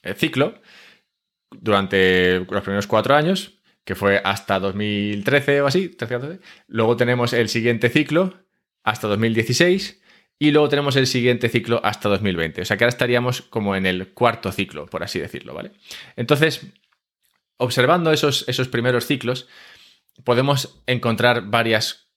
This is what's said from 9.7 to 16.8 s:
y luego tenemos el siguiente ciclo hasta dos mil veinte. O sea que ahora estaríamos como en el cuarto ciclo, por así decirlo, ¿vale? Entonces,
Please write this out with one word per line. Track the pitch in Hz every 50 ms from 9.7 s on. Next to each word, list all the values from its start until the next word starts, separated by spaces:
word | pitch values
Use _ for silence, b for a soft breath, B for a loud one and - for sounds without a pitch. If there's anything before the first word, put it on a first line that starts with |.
| 185 190 185 - - b b b b b b b b
y | _ 147 151
luego | 147 151 151 143
tenemos | 143 143 143 143 127
el | 135 131
siguiente | 127 - 127 120 123 123 117 - 113
ciclo | - 120 - 117 117 110 -
hasta | 104 107 - - 104
dos | 101 95
mil | 107 98 90
veinte. | 82 80 80 78 -
O | 90
sea | - 107
que | 98 117
ahora | 120
estaríamos | 117 - 131 123 120 120 123 127 123 -
como | - _ - 113 104 101 98
en | 95 95
el | 92 92 90 95 -
cuarto | _ - 123 117 113 - - 113
ciclo, | - - 98 92 - 76 73
por | - - 80 85
así | - - 90
decirlo, | 73 - - - - - 67
¿vale? | - - - _ B B B B B B B B
Entonces, | - 120 120 147 135 156 160 135 - - - _ _